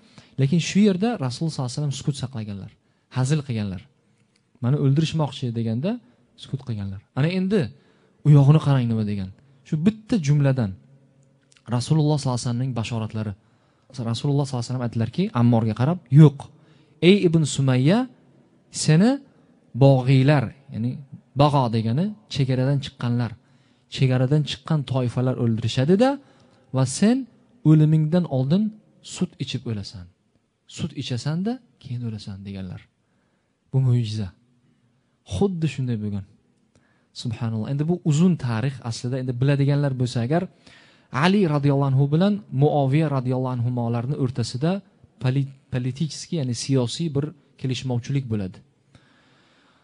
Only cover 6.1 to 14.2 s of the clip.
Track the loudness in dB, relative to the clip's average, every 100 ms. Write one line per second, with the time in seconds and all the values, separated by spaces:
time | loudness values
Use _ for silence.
6.1 | _ _ _ -10 -10 -8 -8 -8 -10 -10
7.1 | -2 0 0 0 0 -2 -6 _ _ _
8.1 | _ 6 6 8 6 4 0 2 -2 -2
9.1 | -4 -6 -12 _ _ -6 0 0 0 -2
10.1 | -2 0 2 2 2 -2 -6 _ _ _
11.1 | _ _ _ _ _ -6 -4 0 2 2
12.1 | 0 -2 -4 -4 -4 -4 -4 -6 -6 -6
13.1 | -6 -8 -10 _ _ _ _ _ -10 -6
14.1 | -4